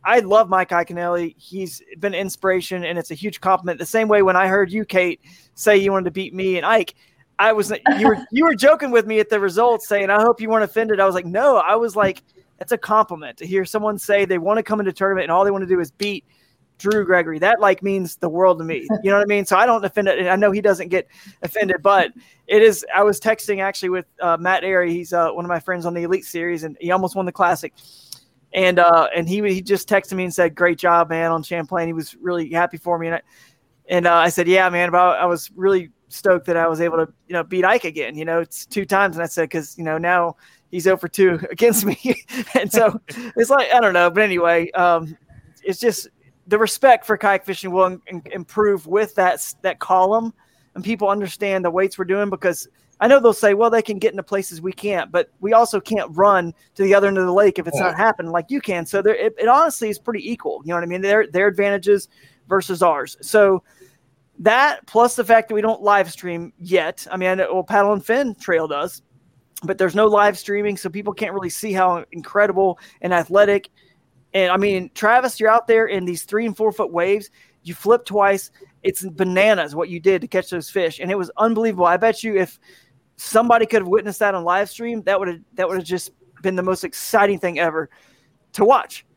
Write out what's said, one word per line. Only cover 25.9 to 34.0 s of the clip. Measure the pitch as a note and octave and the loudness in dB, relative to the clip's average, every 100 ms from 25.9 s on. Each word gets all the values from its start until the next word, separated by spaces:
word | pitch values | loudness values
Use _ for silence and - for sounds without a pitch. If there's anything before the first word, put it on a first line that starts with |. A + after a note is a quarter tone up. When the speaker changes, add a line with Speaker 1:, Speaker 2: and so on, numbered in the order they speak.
Speaker 1:
the | E3+ | -6
Elite | E3+ F#3 - | -4 -4 -6
Series, | E3+ E3+ E3+ | -8 -6 -6
and | D#3 C#3+ | -10 -10
he | E3+ | -2
almost | F#3 F#3 G3 | -2 -2 -4
won | F3+ | -6
the | |
Classic. | - F3 E3+ E3 _ - - _ - _ _ _ | -2 0 0 -6 _ -20 -20 _ -20 _ _ _
And, | - F#3 F3+ | 0 2 4
uh, | E3+ E3+ D3+ E3+ | 6 6 4 -2
and | E3 | -4
he, | G3 G3+ | -2 -2
he | F#3 | -2
just | F#3+ G3 - | -2 -4 0
texted | G3 - | -2 -2
me | F#3+ | -6
and | F3+ | -6
said, | E3 E3+ D3+ | 0 0 2
"Great | F3 E3+ | 0 2
job, | F3 E3+ E3 | 2 2 2
man, | E3 E3 | -2 -2
on | E3 | -2
Champlain." | D#3 E3+ D3+ F3+ E3 | -4 -8 -4 -4 -4
He | |
was | E3 D3 - | -6 -10 -10
really | F3+ F3 D#3+ | -6 -6 -4
happy | E3 E3+ E3 | -2 -2 -4
for | F3 E3+ | -4 -4
me. | E3 | -4
And | E3 | -8
I, | _ _ _ _ _ _ - | _ _ _ _ _ _ -2
and, | F3+ | 0